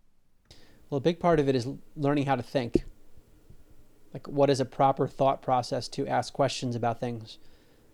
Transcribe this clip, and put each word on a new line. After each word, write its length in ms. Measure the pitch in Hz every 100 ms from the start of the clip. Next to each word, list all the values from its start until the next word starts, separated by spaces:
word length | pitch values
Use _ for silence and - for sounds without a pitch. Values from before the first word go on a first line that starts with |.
| _ _ _ _ _ - - - -
Well, 100 | 143
a 20 |
big 200 | 160 175
part 180 | 175 160
of 100 | 139
it 60 |
is 120 | 131 120
l-, 120 | 143 -
learning 320 | - 139 147 139
how 80 |
to 80 | 131
think. 400 | - 135 117 - - - - - - - - - - - - - -
Like, 140 | 143 -
what 240 | 143 139
is 80 | 131
a 60 |
proper 420 | 127 - 139 - 131
thought 340 | - 139 -
process 460 | - 127 123 131 -
to 140 | - 135
ask 240 | 127 123
questions 420 | - 135 - 127
about 240 | 117 117 113
things? 400 | 123 117 110 - - - _ _ _